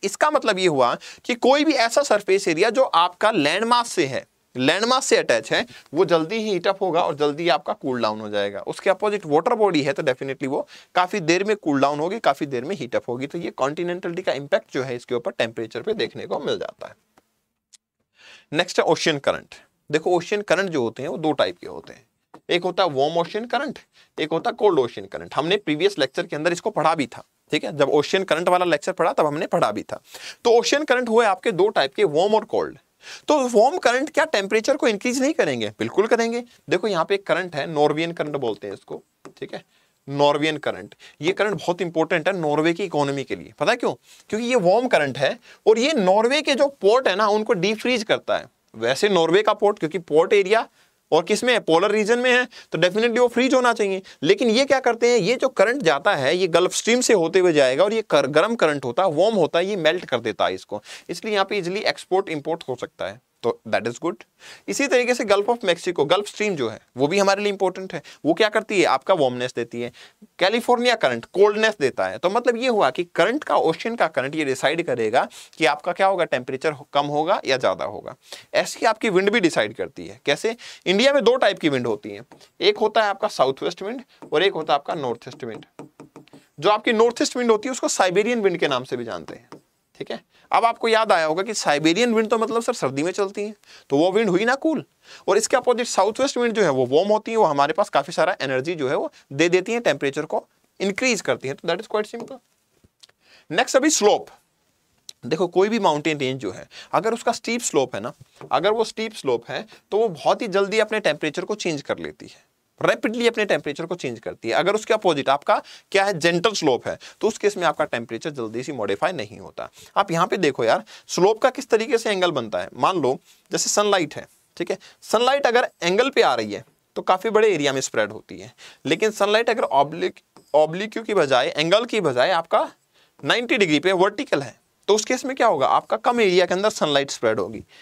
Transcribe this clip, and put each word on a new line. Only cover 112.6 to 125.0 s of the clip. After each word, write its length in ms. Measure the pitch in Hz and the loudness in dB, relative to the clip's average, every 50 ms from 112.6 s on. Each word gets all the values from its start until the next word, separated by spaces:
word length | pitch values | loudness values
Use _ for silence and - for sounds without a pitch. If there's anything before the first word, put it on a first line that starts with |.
| _ _ _ - | _ _ _ -2
रैपिडली 460 | - 165 220 226 - 247 220 247 240 | 0 0 0 0 -2 -4 -2 0 0
अपने 180 | 233 233 226 208 | 0 0 0 0
टेम्परेचर 420 | 202 185 147 - 151 139 - 165 | 0 -2 -2 -2 -6 -8 -8 -8
को 80 | 160 180 | -8 -8
चेंज 240 | 175 - 131 117 104 | -8 -8 -8 -10 -10
करती 300 | - 90 - - - 113 | -12 -14 -12 -8 -4 -2
है। 60 | 117 | 0
अगर 200 | 135 156 185 208 | 0 2 2 0
उसके 200 | 214 214 - 226 | 0 0 0 0
अपोजिट 340 | 214 - 190 160 143 131 135 | 0 2 0 0 2 2 0
आपका 320 | 135 143 - - 208 - - - - - _ _ | 0 2 2 0 0 0 -2 -6 -18 -20 _ _
क्या 120 | - 196 196 | 0 2 2
है, 140 | 202 202 160 | 2 0 0
जेंटल 340 | 147 170 170 175 175 226 | 0 2 2 2 2 0
स्लोप 340 | 202 - 170 147 123 110 - 101 | 0 0 2 2 2 2 0 -6
है, 80 | 82 - - - - - | -8 -10 -12 -18 -6 -2
तो 80 | - 214 | -2 -2
उस 100 | 220 - | 0 0
केस 180 | - 202 202 | -2 -2 0
में 100 | 190 175 | 0 0
आपका 180 | 160 147 - 156 | 0 0 0 -2
टेम्परेचर 440 | 143 - 120 117 - 113 113 - 165 | -4 -4 -6 -6 -8 -10 -8 -8 -8
जल्दी 300 | 147 131 113 107 110 120 | -8 -8 -8 -8 -8 -8
से 100 | 127 156 | -8 -8
मॉडिफाई 400 | 147 123 104 101 98 98 - 175 | -6 -4 -4 -4 -2 -2 -2 -2
नहीं 260 | 190 143 107 107 107 95 | -4 -6 -8 -10 -14 -18
होता। 300 | 92 78 - - 60 - _ - - - - | -20 -16 -14 -14 -14 -14 _ -20 -20 -4 -2
आप 140 | - 196 - | -2 -2 0
यहाँ 160 | 165 165 175 | 0 0 0
पे 100 | - - | 0 0
देखो 280 | 202 175 147 127 - 120 | 0 0 0 0 2 2
यार, 180 | 110 135 185 214 - - - - - | 2 2 2 0 -6 -18 -20 -14 -8
स्लोप 300 | - - 180 202 220 220 | 0 2 2 2 4 2
का 120 | - 254 | 0 0
किस 180 | 254 285 - - | 0 -2 -2 0
तरीके 280 | 240 214 226 247 269 226 | 0 0 2 0 -2 -2
से 120 | - 220 | 0 -2
एंगल 200 | 202 190 180 175 | -2 0 0 0
बनता 260 | 156 131 117 107 92 90 | 0 -2 -4 -4 -4 -6
है। 100 | 90 - - | -6 -8 -4
मान 240 | - 131 160 190 175 | -2 0 0 0 2
लो 160 | 135 123 139 170 _ _ _ _ _ - | 0 0 0 -2 _ _ _ _ _ -6
जैसे 200 | - 165 - - | -6 -4 -4 -2
सनलाइट 460 | - 208 208 208 202 190 165 147 - | 0 0 2 2 2 0 0 -2 -6
है, 100 | 127 - - _ _ _ _ _ | -12 -16 -16 _ _ _ _ _
ठीक 140 | - 175 - | -8 -6 -6
है, 80 | 196 - - - - _ | -8 -8 -10 -16 -20 _